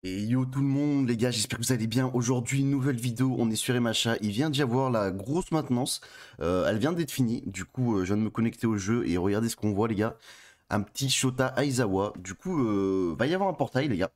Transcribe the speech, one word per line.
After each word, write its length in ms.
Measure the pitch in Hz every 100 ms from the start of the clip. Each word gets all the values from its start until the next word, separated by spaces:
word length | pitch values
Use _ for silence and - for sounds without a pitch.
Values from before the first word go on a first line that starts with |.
Et 180 | 95 95
yo 220 | 107 127
tout 160 | 131 131
le 60 | 139
monde, 420 | 135 147 143 127
les 80 | 120
gars, 160 | 123
j'espère 260 | 117 104 107
que 60 |
vous 80 | 117
allez 160 | 127 113
bien. 200 | 117 127
Aujourd'hui, 480 | 123 120 123 120 135
nouvelle 320 | 139 139 131
vidéo, 400 | 123 123 113 131 117
on 140 | 117
est 60 | 107
sur 180 | -
Emacha. 400 | 123 117 110 117 113
Il 100 | 107
vient 180 | 104 156
d'y 140 | 139
avoir 300 | 139 123 135
la 180 | 117 98
grosse 400 | 95 104 160 185
maintenance. 500 | 160 135 123 139 - - - - -
Euh, 280 | 82 92 78
elle 100 | 107
vient 140 | 127
d'être 180 | 175 156
finie. 320 | - 123 120 -
Du 180 | 95
coup, 320 | 95 - 123 104
euh, 60 |
je 120 | 92
viens 20 | 104
de 60 |
me 80 | 107
connecter 380 | - 113 - 113
au 80 | 107
jeu 320 | 95 117 98
et 80 | 87
regardez 320 | 92 101 113
ce 80 | -
qu'on 160 | 107
voit, 160 | 98 113
les 80 | 101
gars. 200 | 110 - - - - _ _
Un 120 | 107
petit 280 | 101 - 135
Shota 420 | - 131 127 131 127
Aizawa. 560 | 143 123 113 95 101 -
Du 180 | 90
coup, 280 | 98 185 170
euh, 540 | 117 101 98 95 90 80
va 80 | 143
y 80 |
avoir 140 | 185 196
un 60 |
portail, 340 | 160 120 127 147
les 80 | 95
gars. 140 | 92